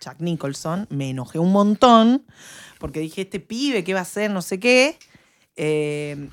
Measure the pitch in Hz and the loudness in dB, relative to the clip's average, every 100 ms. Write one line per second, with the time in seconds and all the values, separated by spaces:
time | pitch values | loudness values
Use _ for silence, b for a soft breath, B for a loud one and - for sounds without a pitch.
0 | - 131 170 165 139 139 160 180 214 143 | -18 -8 -6 -4 -6 -6 -6 -6 -6 -6
1 | 135 131 123 156 175 196 208 208 254 226 | -6 -6 -6 -2 2 4 4 6 6 8
2 | 226 269 B B B B B - 151 156 | 6 2 B B B B B -14 -10 -8
3 | 160 196 190 185 - 226 285 233 175 190 | -8 -8 -10 -10 -8 -4 -2 -2 -2 -4
4 | 175 208 208 196 - 190 233 254 277 330 | -4 -4 -2 -2 -4 -2 2 4 4 -2
5 | b b b b b - 151 151 147 147 | b b b b b -6 -2 0 -2 -4
6 | 147 143 143 | -8 -10 -12